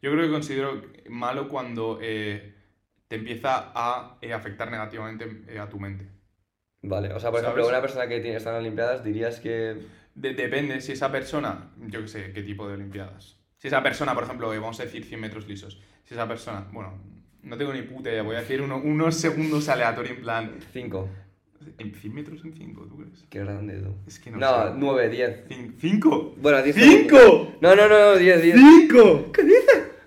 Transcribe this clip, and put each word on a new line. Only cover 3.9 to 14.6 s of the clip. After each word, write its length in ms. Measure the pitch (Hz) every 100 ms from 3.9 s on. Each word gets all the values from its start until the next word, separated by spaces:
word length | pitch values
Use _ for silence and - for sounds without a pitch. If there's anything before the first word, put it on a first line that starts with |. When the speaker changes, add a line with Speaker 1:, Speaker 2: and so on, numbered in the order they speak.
| 123 - _
Speaker 1:
eh, 120 | 120
afectar 380 | 113 107 101 117
negativamente, 720 | 113 107 110 110 110 113 107 -
eh, 100 | 110
a 100 | 104
tu 100 | 104
mente. 260 | 98 98 95 _ _ _ _ _ _ _
Speaker 2:
Vale, 300 | 104 95 101
o 40 | -
sea, 100 | 117
por 100 | 117
Speaker 1:
¿Sabes? 20 | 117
Speaker 2:
ejemplo, 140 | 120 120
una 120 | 127
persona 260 | 131 131 120
que 140 | 120
tiene, 160 | 113 110
está 140 | 113
en 60 | 117
olimpiadas, 460 | 113 107 117 127
dirías 360 | 113 107 113 117
que 360 | 113 117 113 107 - _ _
Speaker 1:
De-, 200 | - 135
depende, 460 | 127 123 131 143 131
si 120 | 131
esa 180 | 131 139
persona, 580 | 139 131 151 127 92 - _ 117
yo 140 | 110
qué 60 | 107
sé, 240 | 107 95
qué 100 | 101
tipo 240 | 98 101 104
de 60 |
olimpiadas. 640 | 101 101 98 95 95 _ _ _ _
Si 100 | 135
esa 140 | 139
persona, 320 | 135 135 143
por 100 | 120
ejemplo, 280 | 120 123 117
eh, 40 |
vamos 200 | 107